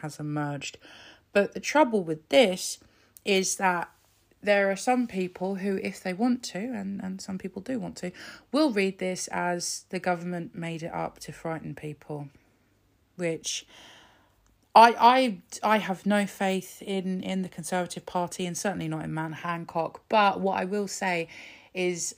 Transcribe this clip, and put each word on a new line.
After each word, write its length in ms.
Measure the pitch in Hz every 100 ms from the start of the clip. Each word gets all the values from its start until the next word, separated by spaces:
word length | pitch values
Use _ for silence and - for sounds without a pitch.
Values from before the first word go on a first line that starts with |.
has 180 | 156 -
emerged. 580 | 151 147 147 143 - - - - - - _
But 220 | 202 196
the 60 | 190
trouble 440 | - 285 285 214
with 240 | 165 156 -
this 500 | 277 220 185 - - - _ _ -
is 320 | - 196 185 -
that 340 | 190 175 - _ _ _ _ _
there 280 | 202 202 196
are 60 | 190
some 320 | - 254 240
people 480 | 190 180 - 185 196
who, 220 | 202 190
if 260 | 196 190
they 100 | 190
want 300 | 180 247 247
to, 160 | - 180
and, 420 | 240 226 196 196
and 200 | 190 190
some 160 | - 185
people 240 | 190 196
do 180 | 185 262
want 160 | 170 -
to, 140 | 180 - - - _
will 200 | 277 302
read 280 | 208 190 190
this 280 | 185 180 -
as 560 | 180 175 175 170 - -
the 100 | 185
government 560 | 185 175 175 175 170 -
made 280 | 165 165
it 100 | 165
up 260 | 170 165 -
to 120 | -
frighten 420 | 147 165 160 160
people, 560 | 147 151 147 - 147 143 - _ _ _ _ _ _ _ -
which 500 | 170 160 - - - - - - - _ _ _ _ _ _ -
I, 640 | 233 220 233 254 262 180 - -
I, 120 | 208 214
I 20 |
have 260 | 175 180 196
no 220 | 208 196
faith 560 | - 196 190 185 -
in, 400 | - 196 185 185
in 180 | 185 190
the 80 | 180
Conservative 560 | - 160 185 175 - -
Party 400 | 180 175 - 180
and 100 | 170
certainly 320 | 208 175 160
not 160 | 156
in 80 | 160
Matt 220 | 156 160
Hancock. 680 | 151 175 170 160 170 160 - -
But 320 | 220 202 -
what 200 | 190 190
I 60 | 190
will 220 | 208 196
say 420 | - 190 175 165 - - - -
is 420 | 185 180 175 -